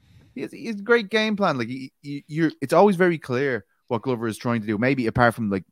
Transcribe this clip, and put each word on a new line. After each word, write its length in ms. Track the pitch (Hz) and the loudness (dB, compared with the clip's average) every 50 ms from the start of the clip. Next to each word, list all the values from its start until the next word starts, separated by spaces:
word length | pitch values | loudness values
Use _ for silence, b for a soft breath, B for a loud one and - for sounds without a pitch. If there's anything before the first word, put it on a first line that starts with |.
| _ _ _ _ _ _ _ | _ _ _ _ _ _ _
He 60 | 247 - | -12 -12
has, 100 | - - | -12 -12
he 140 | - - 226 | -12 -10 -10
has 80 | 226 | -10
a 60 | 202 196 | -8 0
great 280 | 214 233 240 220 190 | 2 2 2 2 0
game 260 | - 220 214 220 214 | -2 -2 0 0 0
plan. 220 | 190 202 180 147 131 | 0 0 0 0 0
Like, 100 | 117 110 | -2 -4
he, 240 | 127 135 131 135 - _ | -6 -10 -12 -14 -16 _
he, 240 | _ 143 143 143 - _ | _ -12 -12 -12 -10 _
you're, 240 | 147 156 165 151 - - - | -2 0 0 0 0 -2 -4
it's 100 | 131 160 | 2 4
always 240 | 165 196 208 202 | 6 6 6 6
very 220 | 165 185 180 170 151 | 4 2 2 2 0
clear 480 | - - 127 120 139 139 127 107 - _ _ _ _ _ | -4 -4 -2 -2 0 -2 -2 -4 -6 _ _ _ _ _
what 140 | 123 110 - | -4 -4 -2
Glover 240 | 131 127 113 117 | -2 -4 -2 -2
is 100 | 113 104 | -4 -4
trying 260 | - - 123 117 117 104 | -4 -4 -2 -2 -2 -2
to 40 | |
do. 120 | 107 110 98 | -2 -2 0
Maybe 280 | 113 127 143 131 120 | 0 0 0 0 -2
apart 280 | 110 - - 123 117 110 | -2 2 4 4 4 4
from, 140 | - 117 104 | 2 -4 -2
like, 160 | 98 98 - _ | -2 -4 -4 _